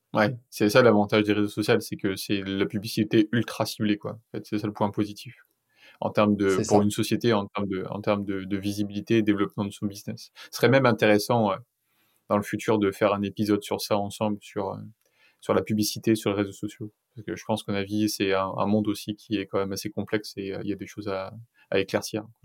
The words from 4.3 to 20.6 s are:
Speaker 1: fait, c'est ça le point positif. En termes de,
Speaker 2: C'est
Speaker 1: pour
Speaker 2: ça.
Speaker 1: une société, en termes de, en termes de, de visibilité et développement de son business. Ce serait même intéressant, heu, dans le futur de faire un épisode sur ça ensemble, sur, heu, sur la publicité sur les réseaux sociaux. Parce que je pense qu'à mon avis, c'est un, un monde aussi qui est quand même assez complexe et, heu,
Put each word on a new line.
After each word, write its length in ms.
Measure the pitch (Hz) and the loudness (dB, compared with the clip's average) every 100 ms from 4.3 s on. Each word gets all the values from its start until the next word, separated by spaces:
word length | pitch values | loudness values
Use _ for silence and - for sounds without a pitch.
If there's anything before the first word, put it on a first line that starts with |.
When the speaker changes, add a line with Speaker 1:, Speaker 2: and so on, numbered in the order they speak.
Speaker 1:
fait, 140 | 113 - | -12 -6
c'est 120 | 107 | -4
ça 80 | 107 | -4
le 60 | |
point 180 | 104 104 | -2 -2
positif. 560 | 104 101 101 - - _ _ _ _ - _ | 0 -4 -6 -18 -20 _ _ _ _ -20 _
En 100 | 101 | -2
termes 240 | - 104 | 2 4
de, 140 | 104 98 | 4 2
Speaker 2:
C'est 180 | 95 107 | 2 4
Speaker 1:
pour 120 | 104 | 4
Speaker 2:
ça. 40 | |
Speaker 1:
une 80 | 104 | 4
société, 420 | - 104 107 120 | 0 0 0 2
en 140 | 107 101 | 2 0
termes 220 | 101 101 | -6 -4
de, 160 | 95 90 | -4 -6
en 100 | 101 | -4
termes 240 | 107 101 | -2 -2
de, 200 | 101 98 | -2 -6
de 120 | 95 98 | -4 -4
visibilité 600 | 101 101 104 101 98 113 | -2 -4 -4 -6 0 2
et 40 | |
développement 420 | 107 101 95 - | 4 2 0 -2
de 60 | 101 | -6
son 160 | - 104 | -6 -8
business. 440 | 101 - 110 - - - | -8 -12 -12 -16 -20 -16
Ce 60 | - | 0
serait 140 | 120 | 4
même 160 | 135 123 | 6 4
intéressant, 640 | 110 110 104 - 120 104 | 4 6 4 4 2 2
heu, 40 | 95 - _ _ _ _ _ - | -2 -8 _ _ _ _ _ -2
dans 100 | 104 | -2
le 40 | |
futur 360 | 101 104 - 110 | -2 -4 0 2
de 120 | 101 | 0
faire 220 | 95 104 | 2 0
un 100 | 101 | 2
épisode 400 | 101 95 104 101 | -2 -2 0 0
sur 180 | - 101 | 0 -6
ça 180 | - 104 | -2 -2
ensemble, 400 | 101 - 107 101 | -2 -2 -2 -2
sur, 320 | - 107 98 | -8 -8 -6
heu, 80 | 101 107 - _ _ _ _ | -8 -12 -18 _ _ _ _
sur 120 | - | 0
la 100 | 104 | 0
publicité 520 | - 107 107 - 117 | 2 0 0 0 0
sur 160 | 110 107 | 2 2
les 60 | 101 | 0
réseaux 160 | 101 | -2
sociaux. 400 | 98 107 - 107 - _ | -6 -10 -10 -14 -16 _
Parce 120 | - - | -16 -10
que 100 | 92 | -10
je 80 | |
pense 200 | - 107 | -4 -4
qu'à 80 | - | -4
mon 60 | 101 | -6
avis, 300 | 98 107 107 | -4 -2 -2
c'est 240 | - 98 | 0 0
un, 180 | 95 95 - | 0 -2 -2
un 100 | 101 | 0
monde 220 | 107 104 | 2 0
aussi 260 | 101 - | -4 -8
qui 220 | 107 - 101 | -10 -4 -4
est 100 | 98 | -2
quand 120 | 98 | -4
même 140 | 98 | -2
assez 180 | 98 104 | -6 -8
complexe 420 | - 98 110 - - | -8 -4 -4 -4 -10
et, 160 | 98 | -8
heu, 80 | 98 | -8